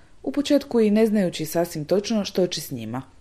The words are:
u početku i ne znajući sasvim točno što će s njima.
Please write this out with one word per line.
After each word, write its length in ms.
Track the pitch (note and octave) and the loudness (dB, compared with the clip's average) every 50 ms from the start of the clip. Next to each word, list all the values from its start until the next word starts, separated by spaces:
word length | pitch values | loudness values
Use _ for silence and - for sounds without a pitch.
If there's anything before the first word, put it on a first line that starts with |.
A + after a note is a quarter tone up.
| - - - - | -20 -20 -18 -10
u 100 | - C#4+ | -8 -4
početku 480 | C4 C#4+ C#4+ - D4 C#4 C#4+ - - A#3+ | -4 -2 0 2 2 2 2 2 2 2
i 100 | A3 G#3+ | 4 4
ne 160 | G#3 A3 A3+ | 4 4 4
znajući 400 | A3 G#3 G#3+ F#3+ E3+ E3 - D#3 | 4 4 2 0 0 -2 -4 -6
sasvim 380 | D3+ - E3+ F3 E3+ - D#3 D3 | -2 0 0 0 0 -2 -6 -2
točno 400 | - F3 G#3 G#3 - A#3 G#3+ F#3+ | 0 0 0 0 0 -2 -2 -2
što 220 | - - G3 F3+ | -2 0 0 0
će 140 | E3+ - D#3 | 0 -2 -6
s 100 | D3 - | -8 -8
njima. 320 | C#3 A#2 A2 A2 A#2 C3 - - - - | -10 -8 -8 -8 -8 -8 -10 -12 -20 -20